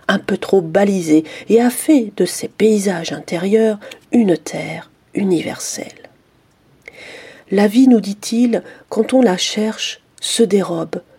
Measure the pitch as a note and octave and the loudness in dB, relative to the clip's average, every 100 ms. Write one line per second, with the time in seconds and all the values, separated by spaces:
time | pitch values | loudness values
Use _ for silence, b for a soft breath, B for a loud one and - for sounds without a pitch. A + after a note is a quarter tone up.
0 | B G3+ - F#3+ - G3 D#3+ F3+ G3+ F#3+ | B -4 -2 -6 0 0 2 0 2 0
1 | D#3+ D#3 D#3 B B A3+ B3 A#3+ - D4+ | 2 2 2 B B 2 2 0 2 2
2 | G#3+ - F3+ - D#3 - G#3+ G#3+ G3 F3+ | 2 -2 -4 -4 -10 0 2 2 0 -4
3 | E3 D3+ - E3+ F#3+ A3 A3 G#3 B B | -6 -10 -8 -4 0 2 2 -2 B B
4 | B A#3+ G#3 D#3+ - D#3 D#3+ D#3+ - _ | B 2 2 0 -4 -10 -10 -12 -16 _
5 | _ - G3 E3 - - - - - - | _ -4 0 -2 -4 -10 -10 -10 -14 -18
6 | - _ _ _ _ _ _ _ - B | -20 _ _ _ _ _ _ _ -20 B
7 | B B B B B G3 G#3 A3+ C4 A#3 | B B B B B 0 2 4 6 4
8 | G3 G3+ - A3+ B3 G3+ B B B - | 2 -8 -4 0 0 0 B B B -4
9 | A3 C4 A#3+ F3+ - - G#3+ G#3+ - - | 0 2 2 0 -4 -4 -4 -4 -10 -10
10 | _ _ - - A3+ G3 F3+ E3+ D#3+ F#3 | _ _ -4 0 2 2 0 -4 -6 -10
11 | - | -14